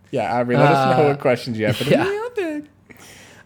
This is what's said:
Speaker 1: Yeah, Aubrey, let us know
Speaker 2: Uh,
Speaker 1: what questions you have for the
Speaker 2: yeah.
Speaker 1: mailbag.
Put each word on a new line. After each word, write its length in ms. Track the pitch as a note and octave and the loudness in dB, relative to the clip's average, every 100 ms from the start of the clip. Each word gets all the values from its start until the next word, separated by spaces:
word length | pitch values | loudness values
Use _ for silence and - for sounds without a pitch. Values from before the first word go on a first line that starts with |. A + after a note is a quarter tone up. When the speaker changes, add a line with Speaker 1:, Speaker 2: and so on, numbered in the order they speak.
| _ | _
Speaker 1:
Yeah, 240 | C3 G2+ A#2 | -4 -2 -2
Aubrey, 200 | B2 B2 | 0 2
let 140 | C#3+ | 4
us 260 | C#3 C3 C3 | 4 2 2
know 80 | D3 | 2
Speaker 2:
Uh, 20 | |
Speaker 1:
what 100 | C#3 | 2
questions 380 | C#3+ A#2+ - A2 | 0 -2 -2 -4
you 80 | G#2+ | -2
have 120 | G#2 | -2
for 80 | B2 | 0
the 60 | |
Speaker 2:
yeah. 120 | F3+ | 0
Speaker 1:
mailbag. 640 | F4+ G#4 A#4+ A#4+ F4 D4+ D4 _ _ - - - - - | 0 -4 -8 -8 -6 -8 -12 _ _ -20 -20 -20 -20 -20